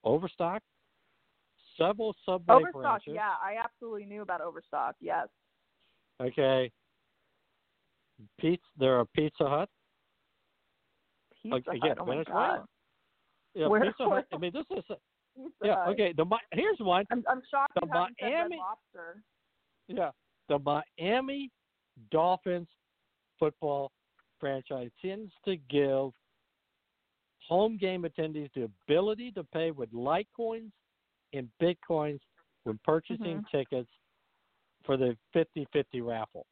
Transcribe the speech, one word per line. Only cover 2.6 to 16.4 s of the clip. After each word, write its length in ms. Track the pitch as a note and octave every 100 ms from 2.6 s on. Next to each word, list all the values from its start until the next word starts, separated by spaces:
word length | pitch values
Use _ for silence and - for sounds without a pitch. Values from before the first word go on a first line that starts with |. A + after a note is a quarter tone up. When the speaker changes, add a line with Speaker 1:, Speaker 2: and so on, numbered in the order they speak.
| F4 C#3
Speaker 1:
branches. 340 | C4+ A3 D3+ D#3
Speaker 2:
yeah, 200 | G#3 E3+
I 160 | F#3+ G#3+
absolutely 420 | A#3 _ A#3 G#3 G3+
knew 160 | G#3
about 200 | G3 F3
Overstock, 540 | E3 D#3+ _ C#3+ B2+ -
yes. 280 | E3 D#3+ - _ _ _ _ _ _ _ _ _
Speaker 1:
Okay. 500 | B2+ B2+ C3+ C3 B2 _ _ _ _ _ _ _ _ _ _ _ _ _ _ _ G#2+ _
Pizza, 260 | D#3+ F3 _ -
they're 220 | C3 B2+
a 60 | A#2
Pizza 420 | - D3+ - C#3+
Hut. 200 | C#3+ G3 _ _ _ _ _ _ _ _ _ _ _ _ _ _ _ _ _
Speaker 2:
Pizza 140 | A3 C3
Speaker 1:
Ag-, 100 | -
Speaker 2:
Hut, 100 | C3
Speaker 1:
again, 200 | D#3 C3
Speaker 2:
oh 60 | -
my 80 |
Speaker 1:
Venezuela. 440 | C#3 E3 E3+ E3+ -
Speaker 2:
God. 80 | G#3 _ _ _ _ _ _ _ _ F#3+
Speaker 1:
Yeah, 120 | D#3
Speaker 2:
Where, 140 | G#3+
Speaker 1:
Pizza 220 | F#3 A3
Hut. 80 | A3+
Speaker 2:
where 140 | G#3+ -
Speaker 1:
I 40 | D#3+
mean, 140 | F3
this 120 | A3 D#4+
is 140 | F#4+ -
a, 60 | F3+ _ _ _ C4
Speaker 2:
<laughs> 0 |
Pizza 160 | C4+ _
Speaker 1:
yeah, 220 | G#3 F#3+ F3
Speaker 2:
Hut. 80 |
Speaker 1:
okay. 200 | G3+ G3
The 120 | D#3 E3+
Mi-, 120 | A3+